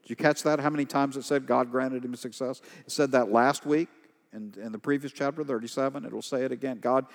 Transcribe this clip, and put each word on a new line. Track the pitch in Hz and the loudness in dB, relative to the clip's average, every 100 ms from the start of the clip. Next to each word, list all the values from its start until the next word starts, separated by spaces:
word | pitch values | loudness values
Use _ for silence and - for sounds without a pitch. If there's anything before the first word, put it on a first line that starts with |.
Did | - | -12
you | 117 | 2
catch | 156 147 | 2 4
that? | 151 151 | 2 2
How | 143 | 0
many | 151 139 | 0 0
times | 143 139 135 | 0 0 -2
it | |
said | 123 143 131 | 0 -2 2
God | 123 127 | 2 2
granted | 127 131 127 123 | 0 -2 -4 -6
him | 120 | -8
success? | 127 - 127 131 - - - | -10 -8 -8 -8 -14 -20 -10
It | |
said | - 143 | 0 4
that | 131 113 | 4 4
last | 113 127 143 147 | 6 6 2 2
week | 151 170 _ _ _ _ | 2 0 _ _ _ _
in, | 110 107 101 | -16 -14 -12
in | 113 | -12
the | 110 | -8
previous | - 143 139 | -2 -2 -2
chapter, | - 139 139 | -4 -4 -2
thirty-seven. | 147 120 117 - 135 139 120 | -4 -4 -4 -2 -2 -2 -8
It'll | 110 | -10
say | - 135 | -4 -2
it | 131 | -2
again. | 123 135 120 | -4 -6 -4
God | 123 131 131 | 2 2 0